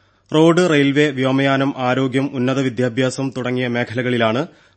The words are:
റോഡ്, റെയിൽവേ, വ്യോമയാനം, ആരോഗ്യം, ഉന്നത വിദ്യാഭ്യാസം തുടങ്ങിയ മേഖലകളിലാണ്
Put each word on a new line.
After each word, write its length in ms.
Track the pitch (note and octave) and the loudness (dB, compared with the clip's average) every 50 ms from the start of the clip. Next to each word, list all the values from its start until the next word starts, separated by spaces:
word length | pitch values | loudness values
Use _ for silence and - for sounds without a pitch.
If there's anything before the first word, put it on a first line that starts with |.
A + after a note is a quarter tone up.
| _ _ _ _ _ _ | _ _ _ _ _ _
റോഡ്, 380 | - D#3 D#3+ E3 E3 E3+ F3+ E3+ | 2 4 4 6 6 4 2 2
റെയിൽവേ, 400 | D#3 C#3+ C#3 C#3 C3+ C#3+ D3+ D3+ | 2 2 2 2 2 2 0 0
വ്യോമയാനം, 640 | C3+ C3 C3 C3 C3 C3+ C#3 C#3 C3+ C3+ C#3 C#3 - C3 | 0 -2 -2 0 0 2 2 2 2 2 0 -2 -2 -2
ആരോഗ്യം, 520 | B2+ B2 B2+ C3 C3+ C3 A#2+ C3+ C3+ - - | -2 0 0 0 0 0 0 -2 -2 -2 -2
ഉന്നത 260 | C3 B2 B2+ C3 C3+ | -2 -2 -2 0 -2
വിദ്യാഭ്യാസം 720 | C3+ C3 A2+ A2 B2 B2 A2+ A#2+ C3 B2+ B2+ - C3+ C3+ A2 C3 | -2 -2 -2 -2 -2 -2 -2 -2 -2 -2 -2 -4 -6 -6 -6 -6
തുടങ്ങിയ 300 | B2 B2 B2+ B2+ B2+ B2 | -6 -4 -4 -4 -4 -2
മേഖലകളിലാണ് 720 | A#2+ A#2+ A#2+ A#2 G#2+ C3 B2 B2+ B2 A#2 A#2 A2 A2 B2+ E3 - - _ _ _ _ | -2 -4 -4 -4 -4 -4 -4 -2 0 0 2 0 0 0 -4 -6 -10 _ _ _ _